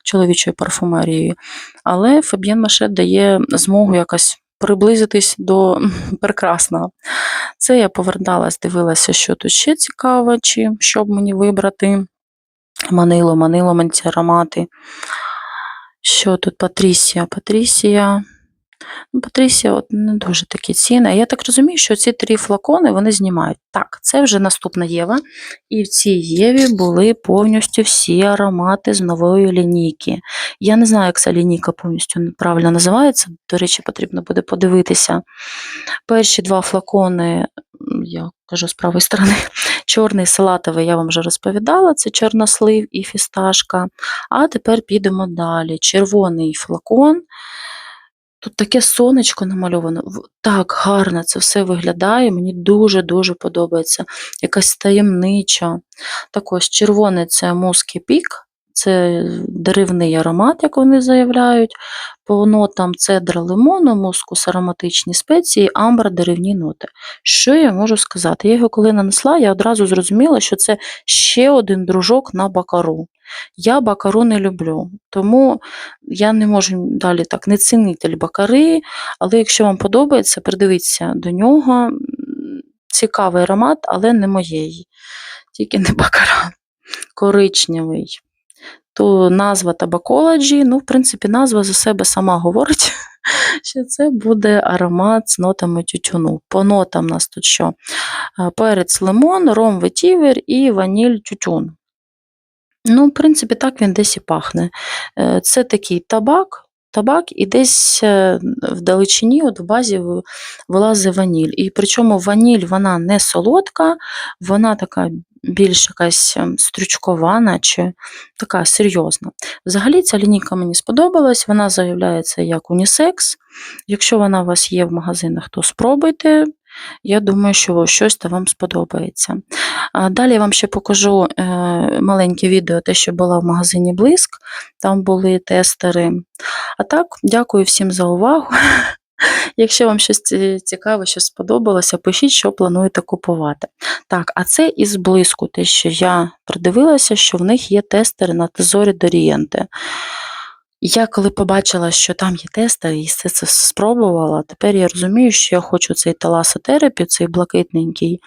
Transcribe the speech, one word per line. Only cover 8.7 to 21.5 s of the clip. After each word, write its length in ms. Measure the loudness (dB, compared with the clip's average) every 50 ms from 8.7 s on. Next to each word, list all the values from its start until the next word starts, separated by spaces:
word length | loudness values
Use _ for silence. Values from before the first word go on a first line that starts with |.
| -2 -2 0 0 0 0 0 0
що 220 | 0 0 0 -2 -2
тут 160 | -4 -2 -2
ще 240 | -2 0 2 0 0
цікаво, 600 | 0 -2 -6 -6 -2 0 0 2 2 2 2 0 0
чи 280 | 0 -2 -2 0 -2 -2 -2 -2
що 240 | -2 0 0 0 0
б 40 | 0
мені 240 | -2 -2 -2 -2 0
вибрати. 720 | 0 0 2 2 0 0 -2 -2 0 0 0 0 0 -2 -6 _ _ _ _ _ _ _ _ _ _ _ _ _ -12 -4 0
Манило, 460 | 2 4 4 4 4 4 4 4 4
манило 380 | 4 2 2 2 2 2 2 2
мені 160 | 2 0 0
ці 180 | -2 -4 -4 -2
аромати. 580 | -2 0 0 2 2 2 2 0 -4 -6 -8 -8 _ _ -20 -20 -18 -16 -14 -12 -12 -10 -10 -12 -12 -12 -14 -14 -12 -12 -12 -14 -14 -16 -20 _ _ _
Що 360 | -2 0 0 0 0 0 0
тут? 220 | 0 -2 -6 -4 -4
Патрісія, 680 | -4 -4 0 2 2 2 4 2 0 0 -2 -2 -4
Патрісія. 960 | -4 -8 -8 -4 -2 0 0 0 0 0 0 2 2 2 4 2 2 0 0 -2 -8 _ _ _ _ _ _ _ _ _ _ -20 -20 -18 -20 -12 -6
Ну, 80 | -6 -6
Патрісія 520 | -6 -2 0 2 2 2 2 2 0 0
от 140 | 0 0 -2 -4
не 240 | -4 -2 -2 -2 -2
дуже 320 | -2 -2 -2 -4 -4 -4
такі 280 | -6 -10 -10 -8 -6 -4
ціни. 420 | -2 0 2 4 4 4 4 4
Я 100 | 2 2
так 200 | 0 -2 -4 -2
розумію, 320 | 0